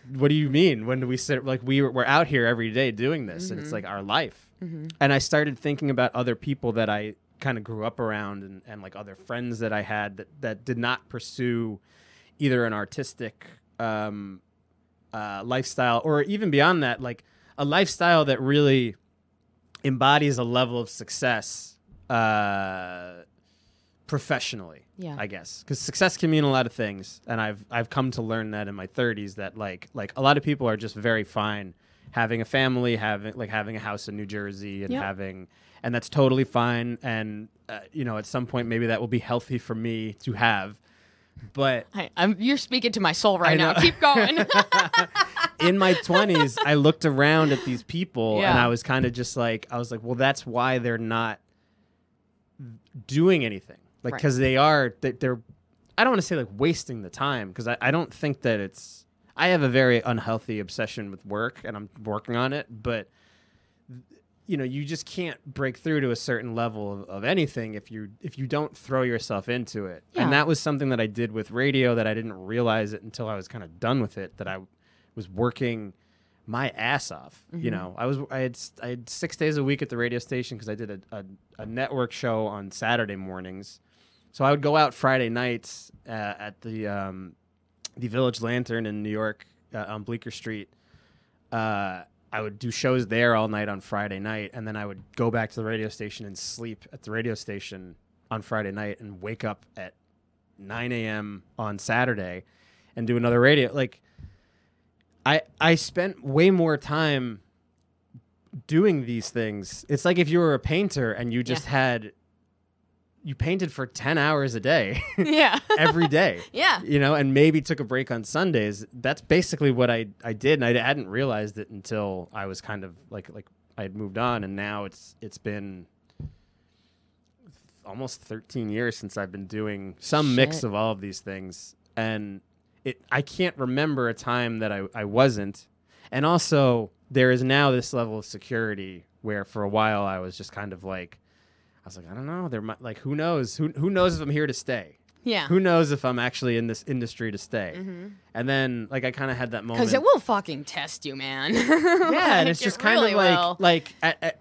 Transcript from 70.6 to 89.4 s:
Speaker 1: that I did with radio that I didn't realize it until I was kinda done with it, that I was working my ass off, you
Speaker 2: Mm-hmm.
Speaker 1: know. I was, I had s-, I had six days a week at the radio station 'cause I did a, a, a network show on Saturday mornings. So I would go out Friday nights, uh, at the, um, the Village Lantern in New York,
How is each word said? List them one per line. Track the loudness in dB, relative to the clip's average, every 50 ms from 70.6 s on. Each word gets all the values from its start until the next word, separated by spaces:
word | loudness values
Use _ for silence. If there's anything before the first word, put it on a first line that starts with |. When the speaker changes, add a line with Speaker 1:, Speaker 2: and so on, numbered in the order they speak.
| 0 -2 -2 0 0 0
Speaker 1:
that | 0 0
I | 0 -2
did | 0 -2 -4 -2 -2
with | -6 -6 -4
radio | -2 0 2 2 4 4 4 4 4
that | 2 2 0
I | 0
didn't | -2 -4 -8 -10 -10 -8
realize | -6 -2 0 2 2 2 2 0 -2 -6
it | -10
until | -12 -12 -10 -8 -8 -6
I | -6
was | -8 -10 -12
kinda | -14 -14 -14 -14
done | -12 -4 -2 0 2 2
with | 0 -2 -4 -8
it, | -12 -12 _ -12
that | -10 -8
I | -8 -10 -12 -16 _ _ _ _ _ _ _ _ -14
was | -14 -12 -10
working | -4 0 0 0 0 -2 -4 -4 -4 -4 -8 -12 -14 _ _ _ _ _ _ _ _ _ -12
my | -8 -4 -4 -4 -4
ass | -4 -4 -2 0 0 0 -2 -4
off, | -10 -12 -16 -20 -20 -20 _ _
you | -10 -4
Speaker 2:
Mm-hmm. | -4 -2
Speaker 1:
know. | -2 -4 -6 -8 -8 -4
I | -2
was, | -2 -2 -2 -4 -6
I | -6 -4
had | -4 -4 -6
s-, | -8 -14 -14 _ -12
I | -10 -8
had | -8 -10 -10 -12
six | -10 -8 -8 -8 -4
days | -2 -2 0 0 0
a | 0
week | 0 0 -2
at | -2 -4
the | -2 -2
radio | -2 0 -2 -4
station | -6 -4 -4 -4 -4 -6 -8 -12
'cause | -8 -8
I | -8
did | -8 -8 -10
a, | -10 -12 -14 -14 -14 -14
a, | -14 -14 -20 -20 _ _ _ -14
a | -12
network | -8 -6 -4 -4 -2 -2 -2 -2 -4 -4
show | -4 -2 -2 0 0 0 -2
on | -4 -6 -10 -10
Saturday | -8 -4 -2 0 0 0 0 -2 -4 -8
mornings. | -8 -8 -10 -10 -10 -10 -12 -14 -14 -16 -20 -20 _ _ _ _ _ _ _ _ _ _
So | -4 0 4
I | 4
would | 4 4
go | 2 2 4 4
out | 4 4 2
Friday | 2 2 2 4 4 2 0
nights, | -2 -2 -2 -2 -4 -4 -8 -12 -18 -18 -18 -20 _ -20 _ -10
uh, |
at | -8 -6 -6 -6 -8 -8 -12 -14 -14 _
the, | -12 -10 -8 -6 -6 -4
um, | -4 -4 -6 -6 -8 -10 -14 -16 -18 _ _ _ _ _ _ _ _ _ -18 -16 -12 -8
the | -8 -4
Village | 0 2 2 2 0 -2
Lantern | -4 -2 -2 -2 -2 -2 -2 -4 -2
in | -4 -4 -4 -4
New | -4
York, | -4 -2 -2 -4 -4 _